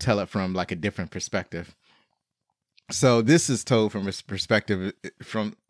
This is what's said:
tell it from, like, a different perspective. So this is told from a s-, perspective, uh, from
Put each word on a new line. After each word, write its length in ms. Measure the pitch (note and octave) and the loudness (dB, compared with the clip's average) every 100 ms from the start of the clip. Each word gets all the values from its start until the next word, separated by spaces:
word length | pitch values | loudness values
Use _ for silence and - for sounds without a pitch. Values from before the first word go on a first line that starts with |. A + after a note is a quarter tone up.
tell 180 | - G#2 | 0 0
it 80 | F#2 | 0
from, 260 | G#2 F#2 | -2 -2
like, 180 | F#2 F2 | -2 -4
a 40 | F2+ | -4
different 340 | G2+ - F2 | -4 -4 -8
perspective. 640 | F#2 - G2 F2 E2+ E2+ _ _ _ _ _ _ _ _ _ _ _ - | -8 -6 -6 -6 -10 -12 _ _ _ _ _ _ _ _ _ _ _ -10
So 320 | - C3 A#2 | 2 4 6
this 260 | A2 E3+ - | 6 4 4
is 160 | A#2+ | -2
told 280 | - A#2+ G#2+ | 2 2 2
from 140 | G#2 G2 | -2 -6
a 20 | |
s-, 140 | F#2 | -8
perspective, 680 | - G2 - A2 - F#2+ F#2+ - | -8 -8 0 0 2 -2 -4 -8
uh, 40 | - - | -14 -16
from 320 | - A2 G#2 - | -8 -4 -4 -8